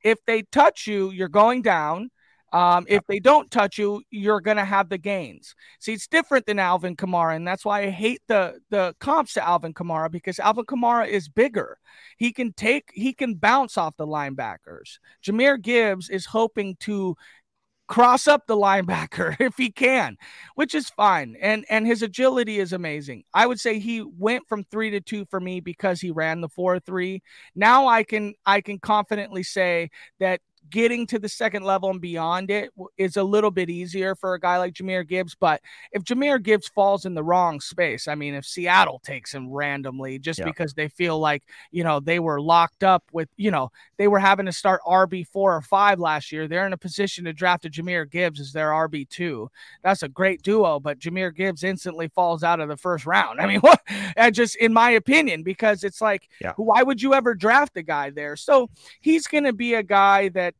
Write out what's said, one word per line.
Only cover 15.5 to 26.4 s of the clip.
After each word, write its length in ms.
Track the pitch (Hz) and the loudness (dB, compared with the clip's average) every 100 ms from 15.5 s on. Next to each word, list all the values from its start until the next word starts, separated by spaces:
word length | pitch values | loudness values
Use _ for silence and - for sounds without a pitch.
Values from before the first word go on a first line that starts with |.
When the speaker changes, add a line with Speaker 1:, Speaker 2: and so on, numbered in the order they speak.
| 277 | 2
Speaker 1:
Gibbs 480 | 196 240 220 190 170 | 0 2 2 -2 -6
is 160 | 190 - | -8 -4
hoping 500 | 220 226 - 196 180 | -2 -2 -2 -8 -8
to 380 | - 202 190 165 - _ _ _ _ _ - | -6 -4 -4 -6 -14 _ _ _ _ _ -6
cross 400 | - 247 254 294 | 4 6 6 4
up 200 | 294 - | 2 2
the 100 | 220 | 2
linebacker 760 | 202 196 175 165 156 - 170 147 | 2 2 0 -4 -6 -4 -6 0
<laughs> 40 | |
if 160 | 254 - | -2 -2
he 140 | 247 | -6
can, 480 | - 254 262 151 101 - - - - | 0 0 2 -2 -8 -20 -20 -18 -6
which 180 | 285 | -4
is 160 | 311 262 | -4 -6
fine. 460 | - 208 175 127 120 | 0 2 2 -2 -4
And, 260 | 190 214 - | -2 -2 -2
and 160 | 220 220 | -2 0
his 160 | 233 | -2
agility 560 | 220 185 262 254 220 208 | -4 0 0 2 -2 -4
is 160 | 185 | -4
amazing. 520 | 180 170 151 139 117 _ | -4 -6 -8 -10 -16 _
I 140 | 180 240 | 2 2
would 140 | 240 | 2
say 180 | 240 214 | -4 -4
he 240 | 214 233 | -4 -8
went 460 | 214 170 208 247 - | -8 -4 -2 -2 -6
from 160 | 208 | -8
three 260 | 190 208 220 | -6 -6 -4
to 120 | 202 | -6
two 240 | - 214 196 | -8 -10 -8
for 140 | 190 | -8
me 200 | 180 185 | -8 -10
because 420 | 175 165 196 180 | -10 -6 -4 -4
he 80 | 180 | -6
ran 320 | 160 160 165 | -4 -4 -4